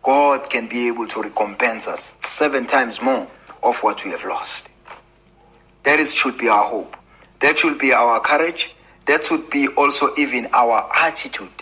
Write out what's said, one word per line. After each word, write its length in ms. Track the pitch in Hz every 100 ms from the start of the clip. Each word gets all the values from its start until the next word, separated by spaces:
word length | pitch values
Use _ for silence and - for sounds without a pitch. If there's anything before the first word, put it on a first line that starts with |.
God 480 | 131 139 143 139 -
can 180 | 123 113
be 200 | 120 120
able 200 | 117 110
to 120 | 113
recompense 640 | 107 - 104 101 120 110 -
us 300 | - - -
seven 460 | - - 151 139 120
times 360 | 139 120 110
more 260 | 123 131 - - - -
of 220 | - -
what 200 | - - -
we 60 |
have 120 | 85
lost. 440 | - - - - - _ - - _ _ _ _ _ _ _ _
That 160 | 143 151
is, 140 | 147
should 240 | - 135 -
be 100 | 120
our 220 | 104 -
hope. 260 | 107 - - _ - - _
That 200 | 143 156
should 180 | 165 143
be 140 | 135
our 280 | 120 120 120
courage. 520 | - 147 165 165 - - - _ -
That 180 | 151 -
should 240 | 160 -
be 180 | 143 135
also 480 | - 180 - 151 147
even 300 | 139 123 113
our 360 | 123 120 110 - -
attitude 560 | - - - - 95 -